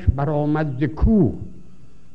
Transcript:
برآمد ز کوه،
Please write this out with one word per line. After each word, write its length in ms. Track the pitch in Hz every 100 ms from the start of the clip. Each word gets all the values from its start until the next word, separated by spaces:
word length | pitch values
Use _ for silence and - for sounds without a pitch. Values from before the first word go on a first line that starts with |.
| - 131
برآمد 600 | 156 147 147 151 151 123
ز 40 |
کوه، 480 | 151 - 220 214 120 - - - - - - - -